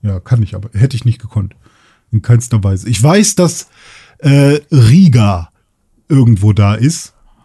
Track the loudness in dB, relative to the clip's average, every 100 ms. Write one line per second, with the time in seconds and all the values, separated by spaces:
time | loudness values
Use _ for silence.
0 | -8 -8 -4 -2 -2 -8 -10 -2 -2 -2
1 | -4 -6 -6 -8 -8 _ _ _ _ _
2 | -6 -6 0 0 0 -4 -2 -4 -4 -2
3 | 0 2 0 0 -2 -4 -16 _ -20 -20
4 | _ _ 0 2 2 0 0 2 4 4
5 | 4 4 0 -2 -8 _ _ _ _ _
6 | -2 2 2 2 2 2 0 0 -2 -4
7 | -14 _ _ _